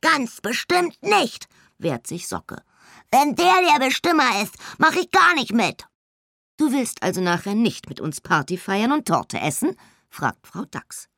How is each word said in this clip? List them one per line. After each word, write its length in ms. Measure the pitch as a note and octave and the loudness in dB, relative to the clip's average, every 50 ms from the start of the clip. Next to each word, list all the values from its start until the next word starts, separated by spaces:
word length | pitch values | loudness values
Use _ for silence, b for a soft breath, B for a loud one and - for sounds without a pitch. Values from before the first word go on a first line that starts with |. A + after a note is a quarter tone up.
Ganz 400 | - D#4 D#4+ D4 B3+ A#3 - - | 2 2 2 2 0 -4 -8 -10
bestimmt 600 | _ G3+ B3 A#3 - _ F4 F4+ F4+ E4+ - _ | _ -6 -6 -6 -2 _ 0 2 2 0 -4 _
nicht“, 460 | - - G#4 G4+ D#4+ A3+ - - - _ b b b b b b | -2 2 2 2 2 0 -4 -10 -18 _ b b b b b b
wehrt 280 | - E3 C#3 A#2 _ | -4 -4 -4 -4 _
sich 220 | - D#3 F3 - - | -10 -10 -10 -10 -8
Socke. 360 | - F2 - - - - _ b b b b b b b b b | -8 -8 -10 -10 -18 -18 _ b b b b b b b b b
„Wenn 240 | - B3+ C#4+ D4 C4 | 4 4 4 4 2
der 260 | - F4 F4+ F#4 F#4 | 2 4 4 6 6
der 240 | F#4 E4+ D4+ D4 C4 | 4 4 4 4 2
Bestimmer 560 | C4+ C4+ - - E4+ F4 D#4 C#4 B3+ G#3 G3+ G#3+ | 0 0 0 0 0 2 2 2 2 2 0 -2
ist, 120 | A3 - B B B B B | -4 -6 B B B B B
mach 180 | D#4 D#4 - | 2 2 4
ich 140 | E4+ F4 - | 2 -2 2
gar 260 | - F#4+ F4 E4+ F4+ | 2 4 4 4 4
nicht 180 | D4+ B3 - G3+ | 2 -2 0 0
mit.“ 340 | A#3 G#3 D#3+ - _ - _ _ _ _ _ _ _ _ _ _ _ _ _ _ _ | 0 0 0 -2 _ -16 _ _ _ _ _ _ _ _ _ _ _ _ _ _ _
„Du 140 | - D4+ | 0 2
willst 300 | A#3+ C#4 B3 A3 - - | 2 0 -2 -2 -6 -6
also 200 | - E3 F#3 F#3 | -4 -4 -2 0
nachher 340 | F#3 F3 F3 F3 - G3+ G3+ | 0 0 0 0 -2 -2 0
nicht 340 | G#3+ A#3 G#3+ - - - - | 0 0 0 -2 -4 -12 -16
mit 100 | C#3+ - | -14 -8
uns 220 | - D3+ D3 - | -8 -8 -8 -10
Party 340 | _ - F#3 D#3 C#3+ - F3+ | _ 0 0 0 0 -2 -6
feiern 360 | F3+ - - G3 G3 G#3+ B3 | -8 -4 -4 -2 0 0 0
und 160 | C#4+ D4+ - - | 0 -2 0 0
Torte 320 | F3 C#3 - _ - - | -2 -2 -2 _ -6 -4
essen?“, 360 | - D3 - - - D#4+ F#4+ b b b b b b b | -4 -4 -4 -2 -2 -4 -4 b b b b b b b
fragt 360 | - - D3 B2+ - _ _ | -12 -4 -4 -4 -4 _ _
Frau 200 | - _ E3+ B3 | -18 _ -12 -12
Dachs. 440 | - - C3+ - _ - - - _ _ | -10 -10 -14 -14 _ -18 -18 -18 _ _